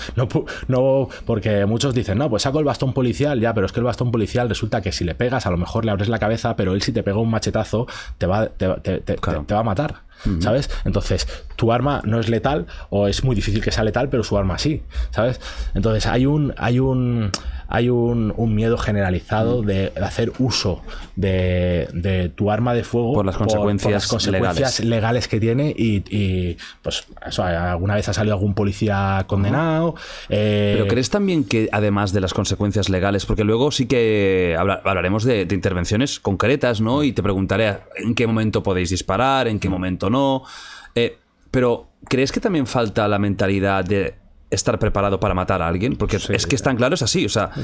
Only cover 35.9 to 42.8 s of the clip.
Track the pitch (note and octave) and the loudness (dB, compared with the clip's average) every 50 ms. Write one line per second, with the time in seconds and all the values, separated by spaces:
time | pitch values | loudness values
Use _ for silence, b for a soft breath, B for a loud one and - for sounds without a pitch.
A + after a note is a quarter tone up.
35.9 | G2+ G#2 C3+ D3 - - - G#2+ G2 F#2 - G#2+ C#3 C#3+ B2+ B2 A#2 G#2 A2 A2 | 2 0 0 0 -2 -4 -2 -2 0 2 2 2 2 2 2 0 0 2 0 0
36.9 | B2 C#3+ D3+ C#3 G2 - - A2+ G2 F#2+ G2 F2+ G2 G2 A2+ G#2+ G2 F#2+ - - | 2 2 2 0 0 0 0 0 0 0 0 0 2 2 2 2 0 -2 -8 -14
37.9 | - - - A2+ A#2 - A#2+ A2 A2+ A2 A2 A2 G2+ A2 F#2 G2+ F#2+ F2+ F2+ E2+ | -12 -6 -4 -2 0 2 2 2 2 2 2 2 0 0 0 2 0 0 0 0
38.9 | F#2 F2 - - F#2+ G2+ B2 C3+ C3+ C3+ B2+ A#2 G#2+ G2+ - F#2+ F#2+ F2+ F#2 F#2 | 0 -2 -2 -2 0 2 2 2 2 2 2 0 0 0 -2 -2 -2 -2 -2 -2
39.9 | F#2 E2+ - F#2+ A#2 C3+ C#3 C3+ C3+ C3 C3 B B B B B B B B B | -2 -2 0 0 2 2 2 2 0 0 -4 B B B B B B B B B
40.9 | B A#2 A#2 A2 - - _ _ _ _ _ - - C3 B2 A#2+ A#2 - - - | B 0 0 0 -2 -6 _ _ _ _ _ -4 0 2 2 2 2 0 -4 -12
41.9 | _ _ - - - B2 C3+ C3+ - A#3+ - A#3 F#3+ D#3 C3 - - B2+ | _ _ -8 -2 0 2 2 2 0 0 0 0 0 0 0 0 0 0